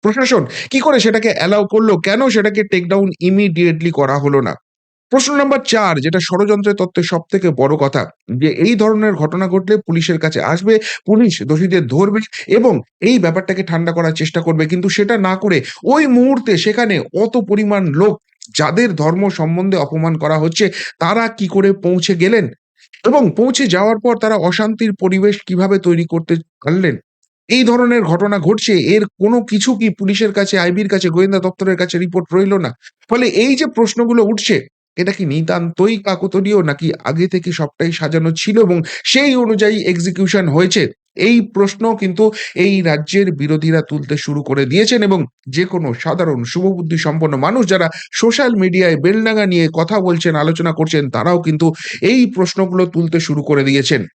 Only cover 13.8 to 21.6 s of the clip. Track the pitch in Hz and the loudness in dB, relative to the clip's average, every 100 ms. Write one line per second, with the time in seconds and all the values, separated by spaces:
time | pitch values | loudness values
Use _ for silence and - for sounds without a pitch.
13.8 | 170 170 165 160 156 175 165 165 156 180 | -2 0 -2 -2 -4 -2 -2 -2 0 0
14.8 | 190 - 202 233 190 190 214 165 120 - | 0 0 0 2 0 0 0 0 -2 -6
15.8 | - 285 294 247 254 269 233 180 214 214 | 0 2 4 4 4 2 0 0 0 0
16.8 | 233 180 - 175 226 247 196 208 208 202 | 0 0 -2 -2 0 0 0 0 0 0
17.8 | 180 143 208 185 _ _ - - 147 170 | 0 2 2 0 _ _ -12 -4 -2 2
18.8 | 240 160 151 175 196 185 160 170 185 190 | 0 0 0 0 -2 -2 -2 -2 0 -2
19.8 | 143 160 165 156 151 156 160 165 202 - | -2 -2 -2 -2 0 0 0 0 -2 -2
20.8 | - - 170 214 226 226 190 196 | -14 -4 -2 0 -2 -4 -2 2